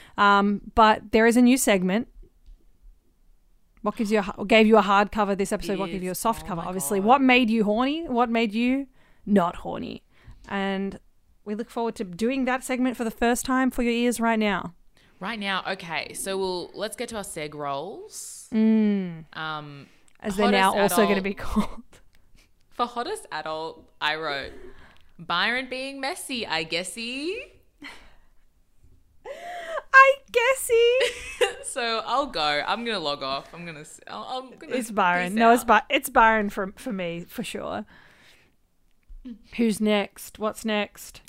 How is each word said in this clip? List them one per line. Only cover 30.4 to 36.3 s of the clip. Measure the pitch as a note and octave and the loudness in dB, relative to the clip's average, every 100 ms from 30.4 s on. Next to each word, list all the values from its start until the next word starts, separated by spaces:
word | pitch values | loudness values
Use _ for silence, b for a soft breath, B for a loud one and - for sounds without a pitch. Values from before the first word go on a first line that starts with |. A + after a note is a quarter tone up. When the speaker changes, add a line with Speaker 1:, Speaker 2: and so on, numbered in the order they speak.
| A#4+ C5+ - A4+ A#4 B4+ A#4+ - - - - - | 0 0 2 4 4 4 0 -4 -10 -2 -2 -2
Speaker 2:
<laughs> | - | -10
So | C4+ A#3 A3+ - | -6 -4 -4 -2
I'll | B3 C#4+ | -2 -2
go. | F3 D3+ D3 - | -2 0 0 0
I'm | G#3 | -2
gonna | A#3 G#3 | -4 -4
log | D3+ C#3+ | -4 -4
off. | C3+ C#3 - | -4 -6 -8
I'm | E3 E3+ | -14 -14
gonna | D3+ | -14
s-, | D#3 - - | -18 -20 -14
I'll, | G3+ - C4 | -12 -10 -10
I'm | C4 - | -12 -16
gonna | D#4+ | -8
Speaker 1:
It's | B3+ A3+ | -6 -4
Speaker 2:
peace | |
Speaker 1:
Byron. | G#3 F3+ F3 F3+ | 0 2 2 0
No, | G#3+ A3+ | 4 6
it's | A#3+ | 6
Speaker 2:
out. | A#3 | 6
Speaker 1:
By-, | A3 - | 2 2
it's | D4 C#4 | -2 0
Byron | B3+ A3+ | 4 6